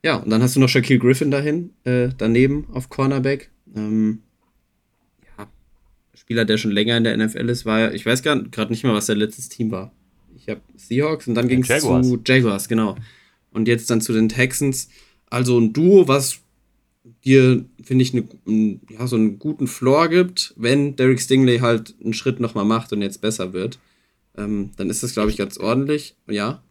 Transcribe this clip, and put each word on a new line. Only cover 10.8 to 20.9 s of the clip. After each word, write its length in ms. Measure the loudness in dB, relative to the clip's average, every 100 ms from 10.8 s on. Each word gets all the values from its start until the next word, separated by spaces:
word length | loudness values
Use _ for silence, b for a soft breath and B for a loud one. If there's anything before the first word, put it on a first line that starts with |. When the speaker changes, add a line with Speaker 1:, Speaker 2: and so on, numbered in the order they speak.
| -4 -2 -2 -4 -4
Speaker 1:
und 80 |
dann 120 | -2 0
Speaker 2:
Ja, 40 | 0
Speaker 1:
ging's 120 | 2
Speaker 2:
Jaguars. 400 | 0 2 2 2
Speaker 1:
zu 120 | 0
Jaguars, 440 | 2 2 2 -2 -2
genau. 280 | -2 -2 -6 -16 B B B _
Und 160 | -4 0
jetzt 240 | 0 0
dann 100 | -2
zu 120 | 0
den 160 | 0 0
Texans. 600 | 0 -2 0 -2 -4 -10 b b b _
Also 280 | -4 0 2
ein 140 | 2
Duo, 340 | 2 6 8 8
was 320 | 2 0 -8 _ _ _ _ _ _ -20 _
dir, 400 | 4 6 6 2 -4 _
finde 200 | -2 0
ich, 120 | 2
ne, 140 | -2 -6 -12 -2
n-, 340 | 0 0 -2 _
ja, 180 | -10 -4
so 100 | 0
einen 220 | 0 -2
guten 280 | -8 -6 -8
Floor 420 | -2 2 2 2
gibt, 460 | 2 0 -2 -8 -4
wenn 380 | 0 0 0